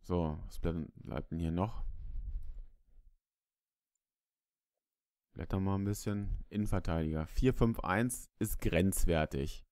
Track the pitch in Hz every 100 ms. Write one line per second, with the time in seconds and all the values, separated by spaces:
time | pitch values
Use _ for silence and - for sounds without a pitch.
0 | - 87 80 80 - - 87 82 78 -
1 | - - - 82 82 85 104 - - -
2 | - - - - - - - - _ -
3 | - _ _ _ _ _ _ _ _ _
4 | _ _ _ _ _ _ _ _ _ _
5 | _ _ _ - - 95 98 98 98 104
6 | - 104 101 - - 104 107 98 - 82
7 | 78 78 78 - 123 123 117 113 - 92
8 | 123 - - _ 208 - - - 95 92
9 | - 82 78 69 71 - -